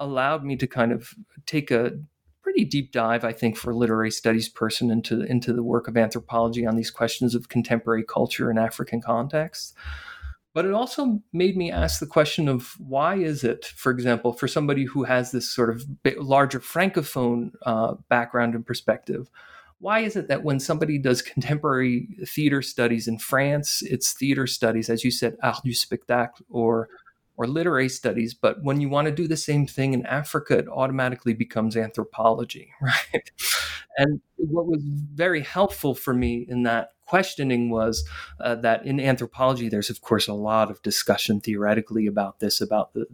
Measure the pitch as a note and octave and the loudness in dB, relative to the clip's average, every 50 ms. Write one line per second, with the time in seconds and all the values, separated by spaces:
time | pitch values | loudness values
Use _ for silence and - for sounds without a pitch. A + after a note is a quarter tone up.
0 | C#3+ C#3 C3+ B2+ C3 C#3 D#3 D#3 C#3 C#3 C#3 B2 C3 - - C3 A#2 A#2 B2 - | -8 -4 -2 0 0 0 0 -2 -2 -4 -4 -2 -4 -2 2 2 2 2 2 -2
1 | - - - - - - _ D3 - - - D3+ C#3+ - B2+ A2+ A#2+ - - D3 | -6 -12 -20 -20 -20 -20 _ -18 -10 -4 -4 -2 0 2 2 2 2 0 -4 -8
2 | D3+ - _ _ _ _ _ _ - F#4+ G4 F4+ F3+ C#3 D3 C#3+ C3 - - B2 | -12 -16 _ _ _ _ _ _ -6 -2 0 0 0 2 0 -2 -2 -2 -2 0
3 | A2+ A2+ A#2 A#2 A#2 A2+ A2+ - B2 A2+ G#2+ - - B2 A#2 A#2 A#2+ A2 A2 A2 | 0 2 0 0 0 -4 -2 0 -2 -2 -2 -2 -4 -4 0 2 2 2 4 2
4 | A2 A2 - - - A#2+ A2+ A2+ A2 - - - A2+ A2 - - B2+ A#2+ A2 A#2 | 2 0 -2 0 2 2 2 2 0 -2 -2 -2 -2 -2 0 0 2 2 2 2
5 | A2+ - A#2 A#2 - - B2+ A#2+ - B2+ A#2 B2 A#2 B2 A#2+ A#2+ - - A2 A#2 | 0 0 -2 -2 0 0 0 0 2 0 0 0 0 0 0 0 -2 0 2 2
6 | A2+ A2 - A#2+ - - A#2 A#2 A#2 A#2 A#2 B2 A#2 A2 A2 A2+ A2+ - - - | 2 2 0 -6 -6 -2 0 0 0 0 0 0 0 2 2 0 0 -2 -2 -2
7 | A#2 A2+ - - B2+ A#2+ A#2 A#2+ A#2+ - - B2 A2+ - A#2+ A#2 - A#2 A2+ A2+ | -2 -2 0 0 0 0 0 0 -2 0 0 0 0 2 -2 0 0 0 0 0
8 | A2 - - - A#2+ A#2 - - C3 A#2+ A2+ A2+ A2+ A2+ - - - - - - | -2 -2 0 0 0 0 0 -2 0 0 2 2 0 0 -2 -6 -6 -6 -6 -4
9 | - - A#2+ A2+ B2 C#3+ - D3+ D#3 E3 - - - - - - - - - - | -2 0 0 0 0 -2 -2 -2 -2 -4 -8 -12 -14 -14 -16 -14 -12 -12 -12 -12
10 | - - - - - - - - _ _ - D#3+ F3 G3 G3 A3 B3+ B3+ - - | -14 -18 -16 -14 -14 -14 -14 -16 _ _ -2 0 0 2 2 0 0 -2 -2 0
11 | C#4 B3+ G#3+ G#3 - _ - E3+ F3+ G3 F#3 F#3 F3 E3+ F3+ E3+ E3 D#3+ - - | 0 2 0 0 -2 _ 0 2 2 2 2 0 -2 0 0 0 0 0 -2 -4
12 | D3+ C#3+ - D#3+ D3+ D3 - - D#3 C#3 C3 A#2+ - - - - - C3 C3 C3+ | -6 2 4 4 4 4 2 0 2 2 2 0 -2 -8 -14 -16 -10 -4 0 0
13 | D3+ E3+ G3 G3 F3 D#3 D3 C3+ B2+ A2+ - - - - - - - C3+ B2+ B2 | 2 2 2 0 0 0 0 0 0 0 0 -2 -6 -14 -14 -2 0 0 0 2
14 | A#2+ B2 A#2+ A2+ - A#2+ A#2 - C#3 B2+ - D#3+ D3 C#3+ C3+ C3+ C3+ B2+ - C#3 | 2 2 2 2 2 -2 0 0 -2 -2 0 0 0 2 2 0 0 -2 -2 -2
15 | B2+ B2+ B2+ B2+ A#2+ A#2+ - B2 - - - - A#2+ A2+ A2+ A#2+ C3+ C#3+ C3+ - | 0 2 2 0 0 0 -4 -4 -4 -2 0 2 2 2 0 -2 -8 -12 -8 -2
16 | - C3+ C3 - C#3+ C3 C3+ C#3 C#3 C3 C#3+ B2 - - - E3 F#3+ F#3+ - F3 | 0 0 0 0 0 4 4 6 6 4 0 -4 -8 -4 0 0 2 2 2 0
17 | C#3+ - - C#3 B2 A#2+ A#2+ A#2+ A#2 G#2+ - - - B2+ A2+ A2 A2+ B2 - - | -2 -2 -2 0 2 2 2 0 -2 -4 -8 -6 -2 -2 0 2 0 0 -2 -6
18 | - - B2 A#2+ A#2 A#2+ - A#2+ A#2+ A#2 A#2 A2+ A#2+ - A#2+ - - - G#2+ - | -2 2 2 2 2 2 0 2 2 2 0 -2 -4 -6 -8 -2 0 0 0 0
19 | - - - A#2+ C3+ - _ - - - - - - _ _ _ F3+ F#3+ G#3+ A3+ | -4 -6 -6 -6 -8 -12 _ -20 -20 -20 -20 -20 -20 _ _ _ -2 0 2 2
20 | A3 G#3 G#3+ G3 D3+ - C3+ - - D3+ C#3 C3 C3 - D#3+ D#3 E3 D3+ D3+ C#3+ | 2 0 -2 -4 -2 0 -2 0 0 0 0 0 0 -2 0 0 0 0 0 2
21 | C3+ C3 B2 C3+ - - - C#3 - - D3+ D3 D#3+ D3+ C3 B2+ B2+ B2+ B2 A#2+ | 2 2 2 2 0 -2 -4 -4 -2 0 -2 0 0 0 2 2 2 2 0 -2
22 | - - - - - - - D3+ D3+ C#3+ C#3+ C#3 C3+ - - - B2 A#2 A#2+ A2+ | -4 -6 -10 -12 -12 -6 -2 0 2 2 2 0 -2 -2 0 0 2 2 2 0
23 | G#2+ A#2 A2+ A2 - - C#3 C3+ C#3 C#3+ D3 D3 D3 - - - - G3+ C#3+ - | 0 -2 -4 -4 -2 0 2 2 2 2 0 0 0 -2 -4 -4 -2 -4 -2 -2
24 | - - - - C3 C#3 C#3 C3+ C3 B2+ - - A#2+ A2+ A2+ A2+ A2 - A#2 A2+ | -2 -4 -2 0 0 0 2 2 0 -2 0 0 2 2 2 0 0 0 0 0
25 | - B2+ B2 - B2+ A2+ A2+ - - B2 A2+ - - B2 A#2 - - - B2 A#2+ | 0 0 0 0 0 -2 -2 -2 -2 -2 -2 -2 -4 -2 -2 -2 -2 -2 -6 -6
26 | - - A#2+ B2 A#2 A#2+ - - - _ - A#2+ A2+ A2+ A#2 A2+ A2+ - - - | -2 0 2 2 2 -2 -6 -12 -16 _ -2 2 2 2 2 2 -2 -6 -12 -20
27 | _ - _ _ _ _ _ - A#2 A#2+ C#3+ E3 E3+ F3+ D3+ C3 C3 B2+ B2+ - | _ -20 _ _ _ _ _ -4 -4 -2 0 0 0 2 2 2 2 0 -2 -2
28 | - A#2 G2+ A#2 A2+ A#2 - - - G#2+ - - D3 C#3 C#3 D3 C#3+ C3+ C#3 C#3+ | -2 -2 0 0 -2 -4 -2 0 0 0 0 0 -2 0 0 0 0 2 2 2
29 | D3+ D#3 D3 D#3+ F3 D3+ D#3+ D3+ - - D3 D3 C#3+ - - C#3+ C3+ C3+ C3 B2 | 2 2 0 0 0 0 -2 -2 0 2 2 2 2 0 0 0 0 2 0 0
30 | B2 - B2+ C#3+ C#3+ - - D3+ - - C3+ G2 - - - C3+ C3 C3 C3+ C3+ | 0 -2 -2 -2 -2 -2 -4 -4 0 2 2 2 2 0 -2 -2 0 0 0 0
31 | B2+ B2+ B2+ - - B2 A2+ A2 A#2 - - A2+ A2 A2 G#2+ A2+ A2 A2 - - | -2 -2 -2 -2 -2 -2 0 0 -2 -2 -2 -2 -2 0 0 -2 -2 -2 -4 -6
32 | G#2 - - - A2 A2+ A2 A2 A#2+ - - - - - - - C#3 B2+ A#2+ - | -6 -4 -2 2 4 4 4 2 -2 -6 -10 -14 -18 -20 -8 -4 0 0 0 0
33 | - - - - - - - - - - - - - - - - - - - C#3 | 0 -2 -4 -6 -6 -8 -10 -6 -4 -2 -2 -2 -4 -6 -10 -12 -14 -6 0 2
34 | C#3+ D3 D3 C#3 - _ _ - D#3+ D3 D#3 E3+ E3 F3 E3 D3+ C#3+ C#3+ D3 D3 | 2 2 2 -2 -6 _ _ -4 -2 0 0 0 0 0 0 0 -2 -4 -4 -6
35 | D3 D3 C#3+ D3 E3+ F#3 F3 D3+ - - - F3+ G3+ F#3+ - - - C#3 B2 - | -6 -6 -2 0 0 0 0 0 -2 -2 0 0 0 0 0 -2 -2 -2 -2 -2
36 | - C#3 B2 B2 B2 A#2+ A#2+ A#2+ B2 - B2 B2 A#2+ A#2 A#2 A2+ A2+ - _ _ | -2 0 0 2 2 0 -2 -4 -6 -4 -2 0 2 2 2 0 -2 -4 _ _
37 | _ - F3 F#3+ F#3+ - - - C#3 C3 B2 A#2+ A#2+ A#2 A#2 A2+ A2 A#2 A2+ - | _ 0 2 2 2 0 -4 -4 0 0 2 2 2 0 0 0 0 0 0 -2
38 | - - - - - - - - - A#2+ A#2 A2+ A#2 A2+ A2+ A2 - C3+ C3+ C#3 | -4 -6 -10 -14 -16 -16 -10 -6 -4 -2 -2 2 2 2 2 2 0 -2 -2 2
39 | C3 C3+ B2+ B2 B2 A2+ - - C3 C3 C3+ A#2+ A#2+ A2+ G#2+ G#2 G2+ - G#2 - | 2 2 2 2 -2 -6 -2 2 2 2 2 2 -2 -2 -2 -2 -2 -4 -6 -10
40 | - - A#2 G#2 - - G#2 G#2 G#2 G#2+ A2 A2 G#2+ G2+ G2+ - - G#2 - - | 0 2 2 2 2 0 -4 -4 -2 2 4 4 4 2 0 -4 -4 -2 -2 0
41 | - - G2+ - - - G#2+ G2+ - A2+ G#2+ G2+ G#2 G#2 G#2+ A2+ G#2+ - A2 A2 | 2 2 0 2 2 0 0 0 0 -2 -2 0 2 2 2 2 0 0 0 0
42 | G#2+ G#2 G2 G#2 G2 G2 - - A2+ G2+ - - A2 G2+ G#2+ G#2+ - - - A#2 | 0 2 0 0 -2 -2 -4 -4 -2 -2 0 0 0 2 2 0 0 0 -4 -6
43 | A2+ - | -8 -6